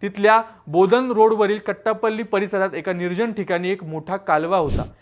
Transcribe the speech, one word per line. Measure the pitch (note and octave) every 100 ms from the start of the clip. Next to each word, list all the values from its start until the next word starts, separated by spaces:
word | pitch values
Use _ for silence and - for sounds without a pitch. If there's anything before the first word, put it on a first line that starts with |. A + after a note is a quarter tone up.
तिथल्या | G3 G3 G3+ A3 A3 - -
बोधन | D#3 F#3+ A#3+ B3+
रोडवरील | A3 A3 A3 G3+ G#3
कट्टापल्ली | G#3 G3+ A3 A3 A3 A3
परिसरात | A3+ G3 G3 G3 F#3+
एका | D3+ E3
निर्जन | F3+ F3 F3 A#3
ठिकाणी | G#3 F3+ F3 F3+
एक | F#3+
मोठा | E3 D#3 D#3 G3
कालवा | G3 D#3 E3 F#3+
होता. | D3+ - A#2 -